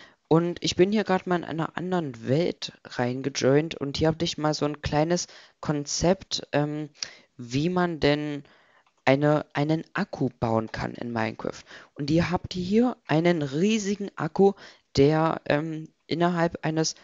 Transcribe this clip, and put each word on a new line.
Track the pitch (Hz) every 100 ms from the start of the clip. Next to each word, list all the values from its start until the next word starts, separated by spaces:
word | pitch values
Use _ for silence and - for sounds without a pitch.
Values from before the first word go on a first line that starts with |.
| - _ -
Und | 160 170 170
ich | 160 -
bin | 185
hier | 214
gerade | 196 185 -
mal | 175
in |
einer | - 160 160 -
anderen | 175 180 151 117 113
Welt | 139 180 - - -
reingejoint | - - 123 127 135 135 127 143 165
und | - 143 135
hier | 156
hab | 160
ich | 170 -
mal | 151
so | 151
ein | 147 147
kleines | - 147 156 175 - - - _
Konzept, | - 147 143 - 170 185 - - -
ähm, | 143 147 151 147 - - - _ -
wie | 120 131 160
man | 180 175 160
denn | 143 147 151 143 147 _ _ _ _ _
eine, | - 135 147 151 -
einen | - 147 160 -
Akku | - 202 - 127 -
bauen | 117 110 110
kann | - 120
in | - 120
Minecraft. | 117 110 110 - - - - -
Und | - 143
ihr | 160 165
habt | 180 -
hier | 185 180 214 247 - -
einen | 151 175 175
riesigen | 143 139 202 220 196 208 196
Akku, | - 147 - 196 - - - _
der, | - 139 156 160 - -
ähm, | 147 160 156 156 _ -
innerhalb | 160 175 175 165 -
eines | 156 160 160 -